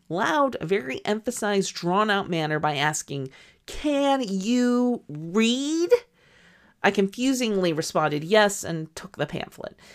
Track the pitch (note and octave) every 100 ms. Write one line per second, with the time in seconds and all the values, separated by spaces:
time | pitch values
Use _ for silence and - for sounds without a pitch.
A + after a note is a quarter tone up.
0 | - E3+ C#4 D#4 C4+ - D#3+ G3 C4 C4
1 | - G#3+ A3 - G#3 G3+ F#3+ - E3+ F#3
2 | G#3+ G3+ D#3+ E3+ D3+ D3+ D#3 D3 D3+ D3+
3 | - C#3 C3 - - _ - - D4+ C#4
4 | C#4 C4+ A#3 G3 G3 B3 B3 B3 B3 A#3+
5 | - D3 E3 F#3+ A3+ B3+ C#4+ D#4+ F4 A#4+
6 | - _ _ _ - _ _ _ G3+ G3+
7 | G3 A3 B3+ B3+ A#3 G3 F3+ D#3 D#3+ F3+
8 | D3+ D3 D#3+ G#3+ G#3 G3 - E3 D#3+ -
9 | F#3 - D3 F3+ - - - - -